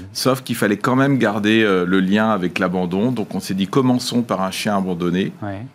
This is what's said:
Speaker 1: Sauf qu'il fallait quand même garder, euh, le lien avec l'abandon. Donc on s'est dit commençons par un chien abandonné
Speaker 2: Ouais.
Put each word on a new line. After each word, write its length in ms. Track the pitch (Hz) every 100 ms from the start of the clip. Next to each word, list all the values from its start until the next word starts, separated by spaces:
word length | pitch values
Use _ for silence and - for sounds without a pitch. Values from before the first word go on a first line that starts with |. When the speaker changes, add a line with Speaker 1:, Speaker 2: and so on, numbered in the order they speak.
| 95
Speaker 1:
Sauf 300 | - 131 131
qu'il 120 | 127
fallait 220 | 117 107 101
quand 180 | 127 127
même 200 | 139 135
garder, 440 | 113 107 101 110
euh, 200 | 107 92 90
le 120 | 95
lien 280 | 92 104 110
avec 280 | 104 87 -
l'abandon. 500 | 92 92 90 92 120
Donc 240 | 117 98
on 60 | 95
s'est 140 | -
dit 120 | 95 95
commençons 520 | 139 127 123 - 120
par 200 | 113 95
un 80 | 95
chien 240 | - 110 101
abandonné 560 | 92 87 87 87 98 -
Speaker 2:
Ouais. 240 | 107 98 127